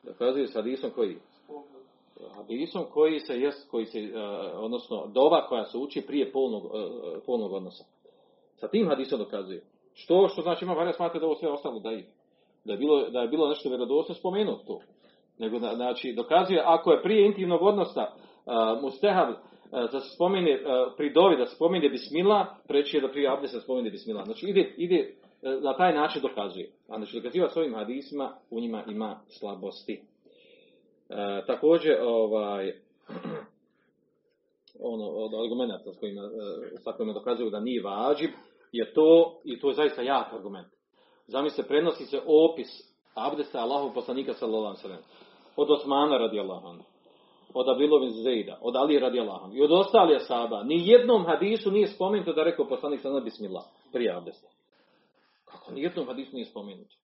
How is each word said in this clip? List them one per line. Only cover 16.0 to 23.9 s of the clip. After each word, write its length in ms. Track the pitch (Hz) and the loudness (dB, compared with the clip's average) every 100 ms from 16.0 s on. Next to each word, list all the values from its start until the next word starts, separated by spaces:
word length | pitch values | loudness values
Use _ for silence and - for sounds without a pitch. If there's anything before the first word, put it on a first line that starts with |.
| 131 113 | -6 -6
dokazuje 460 | 120 165 180 180 | 2 2 4 2
ako 280 | - 165 175 | 4 4 6
je 100 | 156 | 4
prije 240 | 185 214 202 | 4 6 6
intimnog 360 | 196 185 170 | 4 0 4
odnosa, 380 | 190 202 165 - | 4 2 0 -2
e, 100 | - - - _ - 117 110 113 | -6 -8 -20 _ -4 0 2 0
mustehab, 460 | 139 - 202 185 143 | -4 0 2 4 2
e, 60 | 113 - _ _ 131 120 | -2 -12 _ _ -4 -4
da 80 | 135 | -4
se 140 | - | -8
spomene, 360 | - 180 196 175 | -2 0 2 2
e, 100 | 131 151 127 127 - | 2 2 0 0 0
pri 160 | 147 | 2
dovi 240 | 135 190 147 | 6 6 6
da 100 | 120 | 0
se 80 | |
spomene 340 | - 165 185 143 | 0 2 4 0
bismillah, 580 | 123 - 147 190 208 185 - _ | 0 -6 0 4 4 2 -8 _
preći 280 | 143 143 151 | 0 2 0
je 40 | |
da 80 | 131 | -2
prije 240 | 143 139 | 0 0
abdesta 280 | 135 139 120 | 0 -4 -10
spomene 300 | - 127 113 | -4 -4 -4